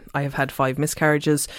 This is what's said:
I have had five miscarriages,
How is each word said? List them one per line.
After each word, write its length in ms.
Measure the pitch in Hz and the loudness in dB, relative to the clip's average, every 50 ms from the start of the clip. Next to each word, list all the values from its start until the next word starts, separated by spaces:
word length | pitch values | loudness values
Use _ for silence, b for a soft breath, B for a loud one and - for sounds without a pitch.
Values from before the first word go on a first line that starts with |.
| - - - | -6 -6 -4
I 80 | 147 | -4
have 140 | 143 139 135 | -4 -2 -2
had 160 | - 139 131 | -2 -4 -2
five 260 | - - 135 131 131 135 | 0 0 0 0 0 0
miscarriages, 720 | 151 151 - - 160 156 151 147 - 156 151 143 - - B | -2 -2 0 2 2 4 4 4 4 2 2 2 0 -4 B